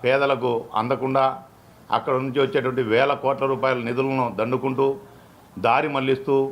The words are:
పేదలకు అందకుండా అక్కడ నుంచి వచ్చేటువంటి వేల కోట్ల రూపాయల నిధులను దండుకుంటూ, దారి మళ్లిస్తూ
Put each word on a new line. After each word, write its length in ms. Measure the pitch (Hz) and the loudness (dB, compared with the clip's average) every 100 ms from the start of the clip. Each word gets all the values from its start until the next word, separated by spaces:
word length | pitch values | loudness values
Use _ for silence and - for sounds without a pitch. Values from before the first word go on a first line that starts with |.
పేదలకు 480 | 123 135 139 131 123 117 - 110 | 2 2 2 2 0 -2 -2 -2
అందకుండా 440 | 117 131 131 135 131 127 - - - - - 110 | 0 -2 0 2 0 -2 -14 -20 -20 -20 -4 -2
అక్కడ 160 | 127 | 0
నుంచి 260 | 131 135 131 | -2 0 0
వచ్చేటువంటి 420 | 135 139 127 127 | 2 2 0 -2
వేల 320 | 117 113 139 | 2 2 2
కోట్ల 320 | 139 131 135 135 | 0 -2 -2 -2
రూపాయల 320 | 131 131 123 117 | 0 0 0 -2
నిధులను 380 | 120 135 135 120 98 | -2 0 0 -2 -2
దండుకుంటూ, 460 | 110 127 135 131 139 135 - - - - - - | -2 -2 -2 0 0 -2 -10 -20 -20 -20 -20 -4
దారి 300 | 110 127 151 | 2 2 0
మళ్లిస్తూ 480 | 139 131 131 131 135 135 | -2 0 -2 2 0 0